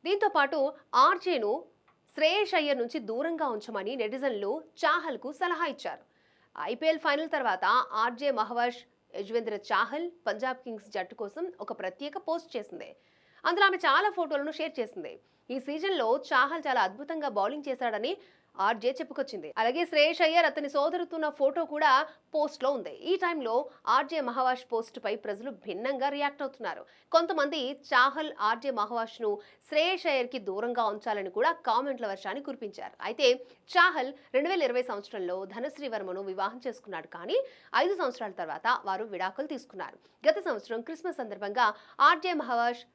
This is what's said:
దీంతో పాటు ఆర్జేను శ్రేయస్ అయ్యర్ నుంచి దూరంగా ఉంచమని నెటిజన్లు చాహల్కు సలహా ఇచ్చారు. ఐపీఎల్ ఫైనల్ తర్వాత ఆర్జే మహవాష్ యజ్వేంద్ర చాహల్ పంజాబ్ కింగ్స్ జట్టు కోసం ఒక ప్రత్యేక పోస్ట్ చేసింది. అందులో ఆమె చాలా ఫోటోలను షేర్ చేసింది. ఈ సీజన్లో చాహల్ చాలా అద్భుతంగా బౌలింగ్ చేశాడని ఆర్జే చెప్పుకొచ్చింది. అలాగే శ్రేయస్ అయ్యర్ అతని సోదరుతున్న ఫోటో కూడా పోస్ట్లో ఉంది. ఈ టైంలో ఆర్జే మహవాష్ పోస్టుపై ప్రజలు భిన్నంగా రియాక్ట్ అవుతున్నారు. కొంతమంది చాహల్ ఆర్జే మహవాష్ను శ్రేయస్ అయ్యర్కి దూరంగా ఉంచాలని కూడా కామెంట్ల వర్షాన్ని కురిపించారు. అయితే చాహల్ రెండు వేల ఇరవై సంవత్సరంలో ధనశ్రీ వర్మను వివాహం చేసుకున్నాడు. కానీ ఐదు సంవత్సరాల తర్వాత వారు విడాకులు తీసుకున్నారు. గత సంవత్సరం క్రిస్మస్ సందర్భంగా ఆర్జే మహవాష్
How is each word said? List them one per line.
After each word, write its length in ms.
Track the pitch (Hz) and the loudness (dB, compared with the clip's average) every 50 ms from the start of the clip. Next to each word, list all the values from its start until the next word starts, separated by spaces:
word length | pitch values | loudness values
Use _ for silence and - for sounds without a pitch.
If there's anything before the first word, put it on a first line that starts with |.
| _ | _
దీంతో 240 | 330 392 403 440 403 - 311 | 0 0 2 2 2 4 4
పాటు 220 | 285 277 302 302 269 285 294 - _ _ - 240 262 320 | 2 2 2 0 0 0 -2 -8 _ _ 4 6 6 6
ఆర్జేను 440 | 392 349 - 370 349 262 220 202 220 320 - - _ _ _ _ _ _ _ _ - | 6 2 0 -2 0 0 0 0 -2 -2 -4 -12 _ _ _ _ _ _ _ _ -4
శ్రేయస్ 400 | - 311 311 359 403 415 415 - 339 | 2 2 2 4 2 0 2 2 0
అయ్యర్ 220 | 302 294 285 254 233 | 2 2 0 0 -2
నుంచి 140 | 233 - 320 226 202 | -4 -4 -8 -6 -4
దూరంగా 400 | 220 240 269 330 339 311 320 269 226 | -4 -2 -2 -2 -2 -2 -2 -2 -4
ఉంచమని 380 | 214 214 - - 196 190 208 262 262 226 | -6 -8 -8 -8 -6 -6 -6 -4 -2 -4
నెటిజన్లు 500 | 214 226 262 262 269 233 202 202 196 247 320 311 - _ - - | -4 -4 -2 -2 -2 -2 -2 -2 -2 -4 -4 -6 -14 _ 0 2
చాహల్కు 460 | 302 311 349 320 330 277 277 - 294 302 - | 2 2 2 0 -4 -8 -6 -8 -10 -6 -4
సలహా 260 | 359 359 349 311 339 311 269 | -2 -2 0 -2 -2 -4 -6
ఇచ్చారు. 280 | - - 180 143 - - _ _ _ _ _ _ _ _ _ _ - 151 160 | -8 -8 -10 -10 -10 -16 _ _ _ _ _ _ _ _ _ _ -10 -6 -6
ఐపీఎల్ 300 | 240 247 302 320 320 311 - | -4 0 2 2 2 2 2
ఫైనల్ 260 | 320 285 285 320 320 320 | 0 0 0 0 -2 -2
తర్వాత 320 | 294 262 226 190 185 - 190 220 254 - - - 220 | 0 0 0 0 2 4 4 4 4 4 0 0 0
ఆర్జే 280 | 220 240 247 226 285 285 262 220 | 0 0 0 0 0 0 2 2
మహవాష్ 400 | 214 208 240 233 240 247 240 240 - _ _ _ _ _ - - | 0 0 0 0 0 0 -2 -4 -16 _ _ _ _ _ -10 -10
యజ్వేంద్ర 380 | 202 196 226 233 226 226 214 202 202 - | -8 -2 -2 -2 -2 -2 -6 -6 -2 0
చాహల్ 380 | 214 190 220 - 262 302 339 349 349 - _ | 2 2 2 2 0 -4 -4 -6 -8 -6 _
పంజాబ్ 340 | 220 202 214 240 262 262 254 - | -4 -2 -2 -2 -4 -4 -4 -8
కింగ్స్ 260 | 247 226 208 202 214 - | -12 -12 -12 -14 -8 -6
జట్టు 200 | 202 185 185 - - | -6 -6 -6 -8 -10
కోసం 240 | 226 202 208 302 349 359 359 _ 202 | -10 -10 -8 -8 -8 -8 -8 _ -10
ఒక 80 | - 240 - | -10 -8 -6
ప్రత్యేక 360 | 202 185 180 _ 277 294 285 381 - - | -6 -8 -8 _ -10 -8 -8 -8 -4 -4
పోస్ట్ 240 | 320 339 330 - - | -4 -4 -4 -8 -10
చేసింది. 340 | 240 202 - - - - - - _ _ _ _ _ _ _ _ - - | -10 -8 -8 -12 -14 -14 -14 -16 _ _ _ _ _ _ _ _ -4 -2
అందులో 220 | 311 349 359 403 392 | 0 4 6 6 6
ఆమె 100 | 370 359 - 311 | 6 4 4 4
చాలా 240 | 269 311 392 427 349 359 | 4 6 4 2 0 0
ఫోటోలను 360 | 339 294 302 277 285 302 302 - | -2 0 0 -2 -2 -4 -4 -4
షేర్ 160 | 320 320 320 - | -6 -6 -4 -6
చేసింది. 320 | 240 - - 190 156 123 85 - _ _ _ _ _ _ 240 | -8 -6 -6 -12 -12 -12 -14 -16 _ _ _ _ _ _ -8
ఈ 40 | 269 254 277 | -6 -4 -6
సీజన్లో 400 | 285 311 320 392 381 320 240 220 240 277 - - | -6 -4 -2 0 0 2 2 2 2 0 0 2
చాహల్ 380 | - 254 254 285 320 339 285 294 | 4 4 4 4 0 -4 -2 0
చాలా 160 | 254 247 202 190 | 2 2 2 0
అద్భుతంగా 420 | 196 220 285 - 330 320 294 277 220 202 | 0 -6 -8 -8 -6 -4 -4 -2 0 0
బౌలింగ్ 280 | 196 208 277 302 277 285 | 0 0 -2 -6 -6 -6
చేశాడని 440 | 254 254 254 233 214 202 214 277 381 - - _ _ _ _ _ _ - 196 208 | -6 -2 -2 -2 -2 -2 -2 -4 -4 -6 -10 _ _ _ _ _ _ 0 0 0
ఆర్జే 240 | 233 214 208 240 262 - | 0 2 0 -2 -2 -2
చెప్పుకొచ్చింది. 500 | 320 - 285 - 269 269 - 196 156 156 - - | -8 -8 -6 -6 -6 -6 -6 -10 -10 -8 -2 0
అలాగే 240 | 220 233 254 320 349 339 | 0 2 2 0 0 2
శ్రేయస్ 320 | 330 302 294 311 339 - 359 | 6 6 6 6 6 4 2
అయ్యర్ 220 | 311 320 349 330 302 | 4 6 6 4 4
అతని 220 | - 311 285 277 285 | 2 0 -6 -2 0
సోదరుతున్న 520 | 285 285 320 339 359 349 - - 320 311 302 294 - | 0 0 2 0 -2 -4 -4 -4 -2 -2 -2 0 2
ఫోటో 220 | 285 277 285 339 330 - 294 | 2 2 2 0 -4 -2 -2
కూడా 180 | 294 311 294 262 262 311 - - _ _ _ - | 2 4 6 6 6 4 2 -8 _ _ _ 0
పోస్ట్లో 360 | - 294 294 - - 254 262 285 254 | 0 0 0 -2 -2 0 0 0 0
ఉంది. 160 | 185 151 143 - - 294 | -4 -8 -12 -10 -2 -2
ఈ 20 | 359 370 370 | 0 0 0
టైంలో 300 | 349 339 311 262 226 220 247 294 - - - _ - 220 | 0 -2 -2 -2 0 0 0 0 -2 -10 -8 _ 2 2
ఆర్జే 240 | 269 294 285 330 311 277 247 | 2 2 2 -2 -2 -2 -2
మహవాష్ 360 | 240 269 262 254 254 254 254 _ | 0 2 2 2 2 0 -4 _
పోస్టుపై 420 | 240 226 226 - _ 254 - 208 208 208 - | -4 -4 -4 -4 _ -8 -4 -4 -4 -4 -4
ప్రజలు 260 | 214 208 196 233 277 - 190 - | -6 -6 -6 -8 -12 -12 -12 -10
భిన్నంగా 420 | 208 - 185 220 262 277 254 254 285 285 | -10 -8 -4 -4 -4 -2 0 0 -2 0
రియాక్ట్ 280 | 285 294 285 285 - 294 | 0 -2 -2 -2 -4 -8
అవుతున్నారు. 380 | 269 277 - 233 185 160 - - _ _ _ _ _ - | -8 -8 -8 -8 -8 -8 -8 -14 _ _ _ _ _ 2
కొంతమంది 460 | 320 339 330 381 311 285 285 294 311 254 254 285 277 - - | 2 2 4 0 0 0 0 0 -2 -4 -4 -6 -8 -6 2
చాహల్ 400 | 285 254 254 277 262 302 311 302 - - 202 214 | 6 6 6 6 4 0 -6 -6 -4 -2 0 0
ఆర్జే 240 | 233 233 233 277 254 220 | 0 0 -2 -4 -2 -2
మహవాష్ను 500 | 208 220 240 233 226 226 - - 233 214 208 202 - - - _ - - | -2 -2 -2 -4 -4 -4 -6 -4 -2 -2 -2 -2 -6 -18 -20 _ -14 0
శ్రేయస్ 360 | 302 302 311 349 381 359 - 339 | 2 2 4 4 2 0 0 0
అయ్యర్కి 300 | 285 262 247 247 247 254 202 202 | 0 0 0 -2 -4 -8 -6 -6
దూరంగా 360 | 185 202 226 240 247 240 226 214 208 | -4 -4 -4 -2 -2 0 0 0 -2
ఉంచాలని 400 | 214 214 240 214 208 190 190 180 214 | -4 -4 -4 -4 -4 -4 -4 -2 2
కూడా 140 | 247 320 339 339 _ - | 2 2 2 0 _ 0
కామెంట్ల 380 | 220 233 262 285 262 269 240 208 196 | 2 2 2 0 -4 -4 -4 -6 -6
వర్షాన్ని 320 | 196 - 202 196 277 285 294 | -6 -6 -8 -8 -6 -8 -10
కురిపించారు. 460 | 269 277 233 208 202 - - - - _ - 196 | -10 -8 -10 -12 -10 -10 -14 -14 -14 _ -8 -8
అయితే 180 | 226 226 294 247 247 254 - - - _ _ _ - | -2 4 4 4 4 4 -2 -16 -20 _ _ _ 4
చాహల్ 380 | 359 339 370 349 311 254 262 277 - _ _ - 254 | 6 6 6 6 2 -4 -4 -6 -12 _ _ 0 0
రెండు 120 | 294 339 392 | 2 2 2
వేల 100 | 370 302 247 | 2 2 2
ఇరవై 160 | 240 247 247 247 | 2 0 -2 -2
సంవత్సరంలో 460 | 220 202 202 - - 208 185 175 180 185 196 190 190 | -6 -8 -8 -10 -8 -6 -4 -4 -4 -6 -6 -8 -8
ధనశ్రీ 340 | 214 240 294 - - 285 254 220 | -8 -8 -8 -8 -8 -8 -6 -6
వర్మను 280 | 214 196 185 180 190 202 196 | -6 -6 -6 -6 -6 -6 -8
వివాహం 300 | 190 185 190 202 233 247 - 262 | -4 -2 -4 -4 -4 -6 -8 -8
చేసుకున్నాడు. 420 | - - _ 208 185 160 160 - - 170 | -10 -10 _ -12 -12 -12 -12 -12 -14 -12
కానీ 200 | 170 220 349 508 539 523 - - _ - - 233 285 | -6 -2 0 0 -2 -2 -8 -20 _ -2 0 2 2
ఐదు 100 | 359 403 349 | 2 2 0
సంవత్సరాల 340 | - 262 247 - 226 208 185 - 175 | -2 -4 -4 -4 -8 -10 -6 -8 -8
తర్వాత 360 | 156 151 160 - 220 247 - - 202 | -6 -6 -4 0 0 0 0 0 -4
వారు 160 | 190 185 214 226 202 | -4 -4 -4 -8 -6
విడాకులు 360 | 175 185 185 190 - 277 311 311 | -4 -4 -4 -4 -4 -6 -6 -6
తీసుకున్నారు. 440 | - - _ - 190 170 135 - - _ _ _ _ - 285 | -10 -10 _ -10 -10 -10 -10 -10 -18 _ _ _ _ 4 4
గత 100 | 320 415 - 349 | 4 4 0 -2
సంవత్సరం 340 | 254 208 - - 226 226 233 - | -4 -4 -4 -6 -6 -6 -6 -8
క్రిస్మస్ 320 | 330 311 - 370 320 - | -12 -8 -6 -8 -6 -6
సందర్భంగా 460 | 247 220 202 190 208 202 208 247 240 214 208 - - - - - 277 294 | -8 -8 -8 -8 -8 -4 2 4 4 4 4 0 -12 -20 0 6 6 6
ఆర్జే 240 | 349 320 320 370 349 302 | 6 6 2 -2 0 0
మహవాష్ 420 | 294 233 247 233 233 240 240 240 - _ _ | 0 0 0 2 2 0 0 -4 -10 _ _